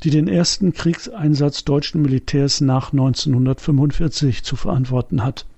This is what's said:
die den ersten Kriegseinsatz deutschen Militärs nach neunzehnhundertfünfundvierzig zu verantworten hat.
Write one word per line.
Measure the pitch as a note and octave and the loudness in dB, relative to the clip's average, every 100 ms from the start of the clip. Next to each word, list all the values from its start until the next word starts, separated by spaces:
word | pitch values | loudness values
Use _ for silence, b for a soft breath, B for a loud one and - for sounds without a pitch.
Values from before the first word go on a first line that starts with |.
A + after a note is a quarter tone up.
die | D#3 | 0
den | D3+ E3+ | 2 2
ersten | F#3 E3+ - F#3 | 2 0 0 -2
Kriegseinsatz | - E3+ E3+ - A3 D3+ D3 C#3+ - | 0 -2 -2 -6 -2 0 2 0 -2
deutschen | - C#3+ - D#3+ | -2 -2 0 0
Militärs | C#3+ C3 - D3 C#3 - | 0 0 0 0 0 2
nach | C#3+ C3 - | 2 0 0
neunzehnhundertfünfundvierzig | C#3 C3 B2 D3+ B2 C3 C3 - C#3 D3 - E3+ - C#3+ G#2+ | 0 2 0 0 2 2 0 0 2 2 2 0 0 0 0
zu | - | -4
verantworten | - - C3 B2+ B2+ A#2+ C#3 | -4 -2 0 0 -2 -2 -2
hat. | A#2 - - | -2 -6 -12